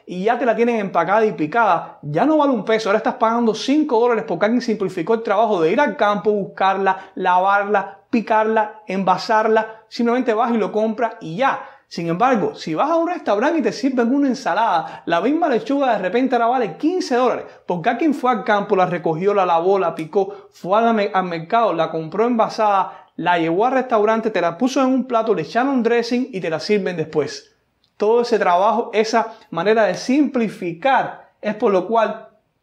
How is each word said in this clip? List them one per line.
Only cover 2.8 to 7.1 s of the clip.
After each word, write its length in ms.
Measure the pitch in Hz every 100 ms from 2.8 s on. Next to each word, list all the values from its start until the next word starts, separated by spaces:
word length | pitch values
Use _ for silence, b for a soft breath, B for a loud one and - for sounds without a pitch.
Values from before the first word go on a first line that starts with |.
| 202
Ahora 80 | 208
estás 160 | 247
pagando 400 | - 226 233 233
cinco 460 | - - 294 302 226
dólares 260 | 247 226 -
porque 180 | 170 208
alguien 160 | 240
simplificó 520 | 233 214 190 - 165
el 80 | 226
trabajo 400 | 226 196 220 196
de 100 | 160
ir 80 | 233
al 160 | 285 190
campo, 360 | 208 202 214
buscarla, 800 | 208 185 - 190 196 190 185 -